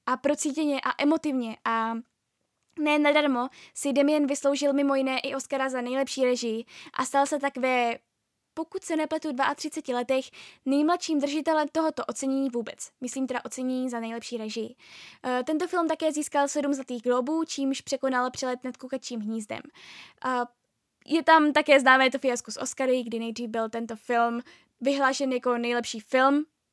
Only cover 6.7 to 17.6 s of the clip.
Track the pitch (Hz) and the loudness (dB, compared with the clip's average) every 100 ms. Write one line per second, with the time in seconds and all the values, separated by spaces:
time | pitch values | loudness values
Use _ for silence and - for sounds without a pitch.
6.7 | - - - 254 277 277 294 277 254 254 | -18 -10 -6 0 2 2 0 -2 -2 0
7.7 | 254 233 233 _ _ _ _ _ - 320 | 2 0 -2 _ _ _ _ _ -10 -8
8.7 | 381 - 320 311 311 311 254 269 285 302 | -8 -4 -2 -2 -2 -4 -2 -2 -2 -6
9.7 | 320 277 247 240 262 - - - - 262 | -8 -4 -4 0 -2 -2 -14 -20 -8 0
10.7 | 277 302 349 - 302 285 311 311 311 294 | 2 2 0 0 -2 0 -2 0 0 0
11.7 | 320 320 294 - 240 269 269 269 240 220 | 0 -2 -2 -8 -4 -2 0 -2 -4 -6
12.7 | - - _ 247 269 262 247 226 - 254 | -12 -18 _ -8 -6 -4 -4 -6 -6 -4
13.7 | 254 254 233 226 233 - 233 220 226 226 | -2 -4 -6 -6 -8 -8 -8 -6 -6 -8
14.7 | - - - - - 254 247 254 311 349 | -12 -20 -20 -20 -10 -4 -2 0 -2 0
15.7 | 349 330 311 311 302 294 285 277 302 277 | 0 0 0 0 -2 -2 0 0 0 -2
16.7 | 269 254 247 247 247 247 320 320 - | -2 -4 -4 0 0 0 -2 -2 -2